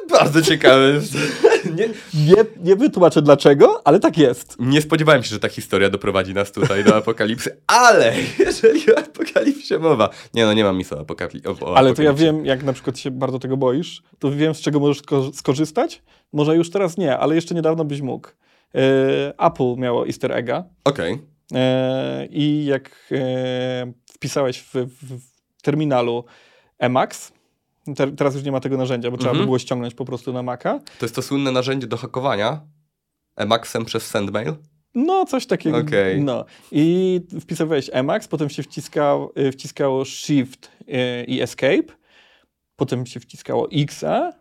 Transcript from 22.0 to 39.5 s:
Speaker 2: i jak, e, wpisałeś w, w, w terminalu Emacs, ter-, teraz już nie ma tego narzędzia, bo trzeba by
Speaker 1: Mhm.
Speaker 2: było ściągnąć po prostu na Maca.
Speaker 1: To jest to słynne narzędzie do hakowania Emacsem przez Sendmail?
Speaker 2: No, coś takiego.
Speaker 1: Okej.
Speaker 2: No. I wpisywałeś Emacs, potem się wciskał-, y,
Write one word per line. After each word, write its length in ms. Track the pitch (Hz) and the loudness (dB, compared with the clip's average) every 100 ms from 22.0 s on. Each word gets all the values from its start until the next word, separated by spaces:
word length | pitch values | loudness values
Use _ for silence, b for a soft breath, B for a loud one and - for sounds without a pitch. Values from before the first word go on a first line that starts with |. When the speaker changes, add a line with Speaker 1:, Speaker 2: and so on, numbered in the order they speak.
| 131 131 139 | -6 -8 -8
Speaker 2:
i 340 | 143 147 151 | -4 -2 -2
jak, 260 | 143 135 135 _ - | -2 -4 -6 _ -8
e, 800 | 135 127 127 127 127 127 127 123 - _ | -6 -4 -4 -4 -4 -6 -6 -8 -14 _
wpisałeś 440 | - 143 147 131 127 | -14 -6 -2 -2 -4
w, 140 | - | -8
w, 440 | 131 123 - 131 127 | -6 -6 -10 -18 -18
w 440 | - _ _ _ | -20 _ _ _
terminalu 640 | - 143 151 127 120 117 120 b b b b - | -2 -2 0 0 0 -4 -8 b b b b -4
Emacs, 540 | 123 127 226 - - _ _ _ _ _ - 139 | -2 0 -2 -6 -20 _ _ _ _ _ -10 -4
ter-, 200 | 139 143 | -4 0
teraz 180 | 143 | -2
już 100 | 135 | -2
nie 80 | 139 | -6
ma 80 | 135 | -4
tego 160 | 131 135 | -4 -4
narzędzia, 340 | 127 123 120 | -2 -4 -4
bo 60 | 123 | -4
trzeba 140 | 127 | -2
by 60 | 147 | 0
Speaker 1:
Mhm. 100 | 156 | 0
Speaker 2:
było 120 | 127 | -2
ściągnąć 360 | - 127 120 | -2 -6 -6
po 100 | - | -10
prostu 280 | 127 123 - | -10 -10 -8
na 100 | 127 | -8
Maca. 380 | 123 120 180 277 - B | -8 -6 -6 -6 -8 B
Speaker 1:
To 60 | |
jest 100 | 110 | -8
to 80 | 127 | -8
słynne 300 | 123 139 139 | -6 -2 -2
narzędzie 340 | 127 127 135 117 | -2 -2 -4 -6
do 100 | 117 | -8
hakowania 640 | 123 131 135 101 110 151 - _ _ _ _ _ _ - | -8 -6 -4 -2 -2 -4 -12 _ _ _ _ _ _ -6
Emacsem 480 | 107 113 - 117 | 0 0 -2 -8
przez 220 | 117 113 - | -6 -8 -4
Sendmail? 460 | 110 98 104 135 156 _ _ _ | -4 -4 -4 -6 -8 _ _ _
Speaker 2:
No, 300 | 240 320 381 370 | -4 0 0 0
coś 200 | 262 - | -4 -4
takiego. 320 | 190 160 - | -4 -2 -2
Speaker 1:
Okej. 420 | 151 101 95 117 | 0 0 0 0
Speaker 2:
No. 240 | 143 117 - b b | -2 -4 -8 b b
I 480 | 147 165 180 185 180 180 - | 0 2 2 0 -2 -4 -14
wpisywałeś 500 | - 165 160 147 131 | -10 -4 -2 -2 -2
Emacs, 360 | - 139 214 - | -4 -2 -4 -4
potem 220 | 156 147 | -6 -6
się 120 | 151 | -6
wciskał-, 680 | 139 - - 156 143 143 143 - | -12 -12 -8 -2 0 0 -4 -4
y, 140 | 139 | -4